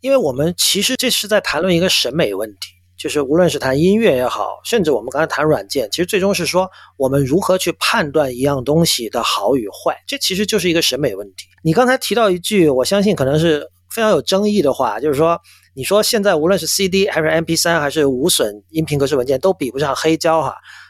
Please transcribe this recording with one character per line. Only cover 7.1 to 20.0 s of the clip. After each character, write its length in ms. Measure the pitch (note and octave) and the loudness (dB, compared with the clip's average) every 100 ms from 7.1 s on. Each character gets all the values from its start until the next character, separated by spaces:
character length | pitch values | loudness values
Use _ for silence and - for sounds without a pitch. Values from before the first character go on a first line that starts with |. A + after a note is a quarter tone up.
| C#3 C3 | 0 2
如 140 | F3 | 0
何 180 | - F#3 | 2 0
去 140 | F3 - | 0 -2
判 320 | - A#3 D3 | -2 0 0
断 200 | D3+ C3+ | 0 -2
一 100 | B2 | -2
样 220 | C#3 C#3 | -2 -2
东 220 | B2 D#3+ E3 | 0 2 2
西 240 | - A2 | 0 -4
的 140 | A#2+ | -4
好 320 | - - G#2 C3+ | -2 -2 0 0
与 120 | G2+ | -2
坏， 280 | - E3 - - | -6 -6 -6 -10
这 140 | C#4 | -6
其 160 | - F#3+ | -4 -2
实 100 | G#3 | -2
就 140 | G3+ | -2
是 100 | F3 | 0
一 40 | |
个 100 | E3 | 0
审 160 | - B2+ | 0 -2
美 160 | C3+ F#2+ | -4 -4
问 120 | G#2 | -12
题。 200 | - - _ | -18 -20 _
你 100 | D#3+ | 0
刚 140 | F#3 B3 | 2 2
才 100 | B3+ | 0
提 160 | - | 0
到 160 | C4 G#3 | 0 2
一 80 | F3+ | 0
句， 320 | - G3+ D3+ | 0 2 4
我 160 | B2+ B2 | 4 2
相 160 | G3 | 2
信 140 | G3+ D#3+ | 2 2
可 80 | |
能 160 | C3+ D#3 | 0 2
是 280 | E3+ D3 - _ _ | 2 0 -4 _ _
非 100 | A#3 | -2
常 80 | G#3+ | 2
有 100 | D#3 | 2
争 300 | - F#3+ G#3 | 0 0 2
议 140 | G#3 | 2
的 100 | C#3 | 2
话， 260 | B2+ A#2+ G#2+ | 2 -2 0
就 100 | D3+ | -2
是 60 | C3+ | 2
说， 240 | E3 E3+ _ - _ C3+ | 2 0 _ -20 _ -10
你 80 | |
说 180 | B2 G#3 | 0 0
现 200 | G#3 A3 | 2 0
在 140 | G3 D#3+ | 2 2
无 120 | E3 | 2
论 120 | G3 | 0
是 60 | D#3 | 0
C 240 | - F#3 | -2 0
D 180 | F#3+ G3 | 2 0
还 140 | D#3+ | 0
是 60 | D#3 | 0
M 160 | D#3+ | 0
P 120 | E3 E3 | 0 0
三 240 | E3+ E3 | 0 0
还 100 | C#3+ | 0
是 180 | D#3 C#3 | 2 0
无 200 | B2+ E3+ | 2 0
损 360 | - A2 G#2 _ | 0 -2 -4 _
音 140 | D#3+ | -6
频 140 | D#3 C#3+ | -2 0
格 80 | C3+ | 0
式 100 | C#3 | 0
文 100 | B2+ | 0
件， 140 | C3+ | 0
都 140 | F#3+ | 0
比 160 | F#3 B2+ | 0 -4
不 80 | C3+ | -2
上 180 | D3 | -2
黑 200 | B2 | 0